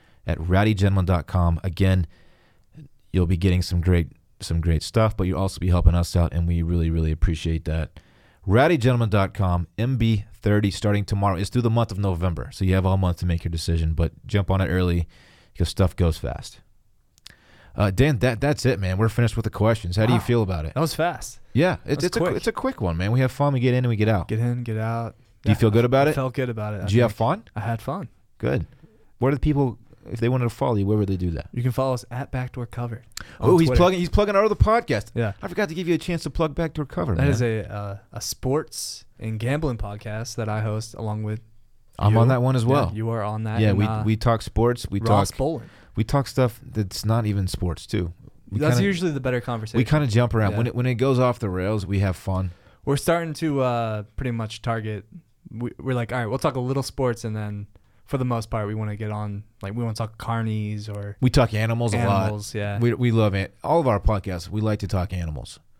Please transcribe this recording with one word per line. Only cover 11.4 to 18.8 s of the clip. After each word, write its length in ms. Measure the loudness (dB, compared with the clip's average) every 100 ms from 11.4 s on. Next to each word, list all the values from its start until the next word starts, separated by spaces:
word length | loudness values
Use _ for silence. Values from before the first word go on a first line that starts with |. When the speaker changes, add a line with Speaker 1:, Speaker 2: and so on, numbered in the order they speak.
| -2
Speaker 1:
through 120 | 0
the 80 | 2
month 200 | 2 0
of 80 | 0
November, 520 | -2 0 -2 -2 -8
so 120 | -2
you 100 | 2
have 120 | 4 4
all 120 | 2
month 180 | 2 0
to 100 | 0
make 160 | -2
your 80 | -2
decision, 440 | -4 0 0 2
but 180 | 2 0 -2 -4
jump 220 | -2 0
on 80 | 0
it 80 | 2
early 400 | 2 2 0 -2 -8 -20 -20 _
because 160 | -4 -4
stuff 280 | 2 0 4
goes 220 | 0 0
fast. 420 | -6 -8 -12 -20 _ _ _ _ _ _ -20 -20 _ -20 -14 0
Uh, 140 | 0
Dan, 280 | 4 2 4
that, 220 | 0 0
that's 260 | -2 0 0
it, 140 | 0